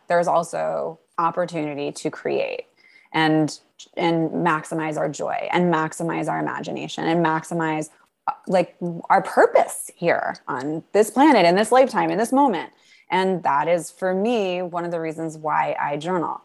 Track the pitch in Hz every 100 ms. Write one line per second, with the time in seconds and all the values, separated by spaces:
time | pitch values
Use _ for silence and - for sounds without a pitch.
0 | - 175 170 165 175 165 156 156 165 160
1 | _ - 165 180 170 165 151 143 143 -
2 | 151 - - 135 - - - _ _ _
3 | _ 160 156 156 151 - _ - - -
4 | 170 165 160 170 170 156 - 165 156 151
5 | 160 - - - - 170 175 156 156 -
6 | 165 160 156 156 151 135 160 139 160 -
7 | 165 170 160 160 - 170 160 156 156 _
8 | _ _ - - - 185 175 _ 175 170
9 | - 190 - 381 480 - - - - -
10 | 170 117 - - - 127 143 165 - 202
11 | 220 254 302 233 170 190 214 262 254 190
12 | 165 175 233 262 277 165 - _ _ _
13 | - 180 190 175 151 143 156 175 156 -
14 | 185 190 220 233 190 180 175 170 175 170
15 | 160 156 165 156 151 156 151 - 147 147
16 | 165 180 147 -